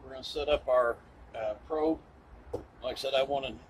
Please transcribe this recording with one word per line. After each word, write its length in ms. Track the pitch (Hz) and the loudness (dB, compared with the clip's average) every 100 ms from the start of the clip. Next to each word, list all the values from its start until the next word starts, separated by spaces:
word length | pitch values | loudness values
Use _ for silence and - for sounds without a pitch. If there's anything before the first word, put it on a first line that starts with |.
We're 80 | - | -16
gonna 140 | 131 - | -14 -10
set 240 | 151 147 | -4 0
up 180 | 147 135 | 0 4
our, 300 | 127 120 117 - - - | 4 4 0 -8 -20 -14
uh, 200 | 117 107 - - | -6 -4 -6 -4
probe. 320 | 156 156 156 - - - - - - - - | 0 0 0 -4 -20 -20 -20 -12 -12 -12 -10
Like 140 | 127 117 | -8 -4
I 20 | |
said, 140 | 135 | 0
I 100 | 135 | 2
wanna, 320 | 135 139 131 113 | 2 0 -4 -10